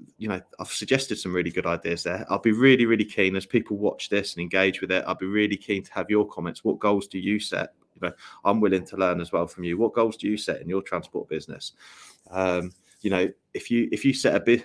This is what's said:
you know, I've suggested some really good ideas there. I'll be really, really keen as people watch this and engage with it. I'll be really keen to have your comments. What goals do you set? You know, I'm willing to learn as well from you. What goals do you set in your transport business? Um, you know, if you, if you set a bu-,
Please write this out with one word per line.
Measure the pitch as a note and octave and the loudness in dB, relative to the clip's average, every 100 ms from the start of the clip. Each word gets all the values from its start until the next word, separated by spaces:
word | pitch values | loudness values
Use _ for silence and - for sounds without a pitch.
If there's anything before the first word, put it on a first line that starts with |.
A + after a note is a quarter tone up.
| - _ | -20 _
you | G#2+ | -6
know, | F#2 - - | -6 -8 -12
I've | F#2 | -8
suggested | - G#2 C3+ - G#2+ | -8 0 0 0 -6
some | F#2 | -2
really | F2+ E2+ | -2 0
good | F2+ | -2
ideas | E2+ E2+ E2+ E2+ | -2 -2 -2 -4
there. | E2+ F#2 - | -4 -6 -2
I'll | G2 | 0
be | A2+ | 2
really, | G#2+ C3+ C3+ | 6 8 8
really | A#2 A2 G#2+ | 6 2 0
keen | - F#2+ F#2+ | 0 0 0
as | - | 0
people | A#2 - G2+ | -2 0 -2
watch | G2+ - - | -2 -2 -2
this | G#2 G2 | -2 -2
and | F2 | -6
engage | F2 F#2+ G2 F#2 | -4 2 2 0
with | F2+ | -2
it. | F#2 - | -2 -2
I'll | |
be | F2+ | -4
really | F#2+ G#2 G#2 G2+ | -2 0 0 0
keen | - G2 | -4 -4
to | - | -4
have | G2 F2+ | -8 0
your | G#2 G2+ | 2 2
comments. | - E2 D#2 | -2 -8 -4
What | A2 - | -2 0
goals | G#2 G2+ - | 2 2 0
do | F#2+ | -6
you | F#2+ G#2 | -2 -2
set? | - F#2 F#2 _ _ | -2 -4 -6 _ _
You | _ F2+ | _ -8
know, | - - - | -8 -16 -2
I'm | G2 A2 | 0 4
willing | G#2 F#2 F2 | 4 2 0
to | F#2+ | -2
learn | F#2 F2 | 0 0
as | E2 | -2
well | E2+ F2 | -2 -2
from | - | -4
you. | F2 F2+ | -4 0
What | A2 | 0
goals | A#2 A2+ - | 2 0 0
do | G2+ | -4
you | G#2+ | -2
set | - D#2 | -2 -6
in | D#2+ | -4
your | F#2+ | -4
transport | - F2+ - - - | -4 -6 -6 -8 -6
business? | D#2 - D#2 - - - - - - - | -8 -8 -14 -14 -16 -20 -20 -20 -20 -10
Um, | F#2 F#2+ F2+ F2+ - _ _ | -2 0 0 -4 -10 _ _
you | G#2 | -2
know, | F#2 F#2+ - _ | 0 0 -2 _
if | - - | -12 -2
you, | A#2 - | 0 0
if | C#3 | 0
you | C#3 | 0
set | C3 G#2 | 2 2
a | F#2 | 2
bu-, | - A#2+ | 4 4